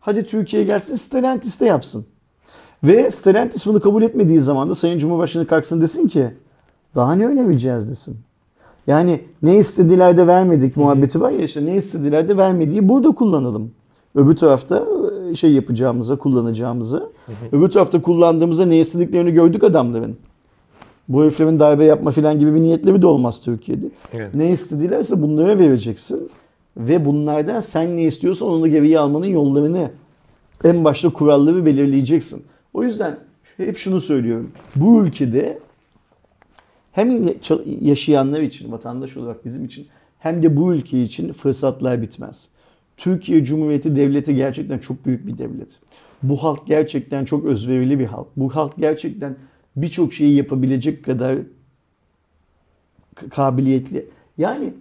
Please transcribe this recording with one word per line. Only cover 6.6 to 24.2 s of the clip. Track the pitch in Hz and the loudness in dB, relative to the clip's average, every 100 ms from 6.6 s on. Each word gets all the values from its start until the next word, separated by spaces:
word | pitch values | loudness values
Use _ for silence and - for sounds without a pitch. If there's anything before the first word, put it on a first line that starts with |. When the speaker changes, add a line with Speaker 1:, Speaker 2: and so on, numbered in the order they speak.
| _ _ _ | _ _ _
Speaker 1:
"Daha | - 123 | -2 0
ne | 180 233 | 2 0
önereceğiz?" | 285 226 139 127 120 110 | 0 2 0 0 -4 -6
desin. | 123 - 113 - _ _ _ _ _ - | -12 -14 -18 -20 _ _ _ _ _ -2
Yani | 147 175 160 - _ | 2 2 0 -4 _
"Ne | 151 202 | 4 4
istediler | - - 165 180 180 175 | 4 2 4 6 6 6
de | 175 | 6
vermedik" | 180 185 156 127 143 | 4 4 2 2 2
Speaker 2:
Hı | |
hı. | |
Speaker 1:
muhabbeti | 143 139 139 160 | 2 4 2 0
var | 247 | -2
ya, | 285 | -2
işte | 165 151 151 | -4 -4 -2
"Ne | 190 | -2
istediler | 196 165 147 151 170 | -4 -6 -2 0 0
de | 196 | 2
vermediği | 190 180 151 196 196 | 2 2 0 2 4
burada | 262 311 | 4 4
kullanalım." | - 220 156 123 107 113 - _ _ _ | 2 0 0 -2 -4 -8 -14 _ _ _
Öbür | 143 143 160 | 2 4 6
tarafta, | 160 131 - 185 - 403 - 196 180 | 4 4 2 -2 0 -2 -2 -4 -8
e, | |
şey | 165 160 | 0 2
yapacağımıza, | 139 107 117 127 120 113 139 | 2 2 -2 -2 -2 -4 -4
kullanacağımıza, | 143 127 117 110 120 123 113 143 | 0 0 0 -4 -6 -6 -6 -6
Speaker 2:
Hı | |
hı. | 440 - - 107 117 143 | -8 -16 -20 -16 -2 2
Speaker 1:
öbür | 185 | 4
tarafta | - 180 175 | 4 2 2
kullandığımızda | 170 170 170 165 170 165 180 | 0 4 4 4 0 2 4
ne | 165 | 4
istediklerini | 160 170 175 175 170 | 2 0 -2 0 2
gördük | 165 170 202 | 4 4 4
adamların. | 214 165 120 117 113 113 _ _ _ _ _ _ - _ - | 2 2 0 -4 -8 -12 _ _ _ _ _ _ -20 _ -2
Bu | 131 | 2
heriflerin | 156 151 160 160 | 2 4 2 4
darbe | 151 143 | 4 6
yapma | 156 151 151 | 6 4 2
falan | 151 151 151 | 0 0 2
gibi | 151 | 2
bir | 151 | 4
niyetleri | 165 160 190 190 | 2 2 2 4
de | 175 | 4
olmaz | 143 120 110 | 4 0 -4
Türkiye'de. | - 117 - 139 - - - | -8 -8 -6 -8 -8 -14 -16
Speaker 2:
Evet. | 113 | -14